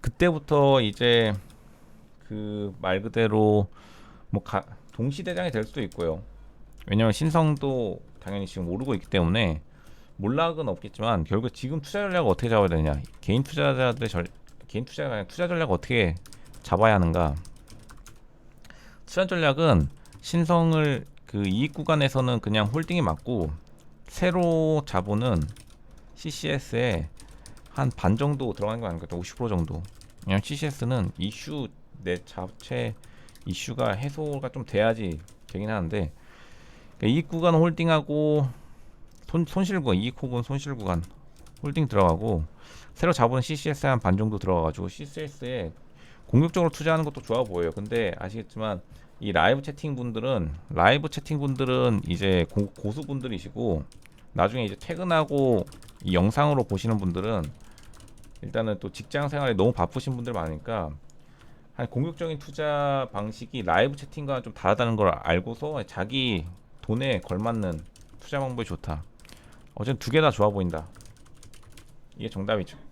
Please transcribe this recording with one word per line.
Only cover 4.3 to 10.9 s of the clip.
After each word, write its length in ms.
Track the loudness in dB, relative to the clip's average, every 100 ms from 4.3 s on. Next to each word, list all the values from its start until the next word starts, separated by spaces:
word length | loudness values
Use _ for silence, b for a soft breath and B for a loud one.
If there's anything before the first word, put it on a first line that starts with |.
뭐 120 | -4
가-, 220 | -2 -6 -6 -18 -18
동시대장이 580 | -4 -4 -4 -6 -4 -2
될 140 | -2
수도 160 | -4 -4
있고요. 400 | -6 -4 -4 -4 -8 -18 -20 -20 -20 -18 -2
왜냐면 260 | 2 4
신성도 880 | 4 2 4 4 2 0 -2 -2 -6 -12 -18
당연히 260 | -10 -8 -6
지금 220 | -6 -4
오르고 260 | -4 -2
있기 120 | -4 0
때문에 560 | 2 4 4 2 0 -6 b b b b -6
몰락은 520 | -2 2 0 0 -4
없겠지만, 560 | -6 -8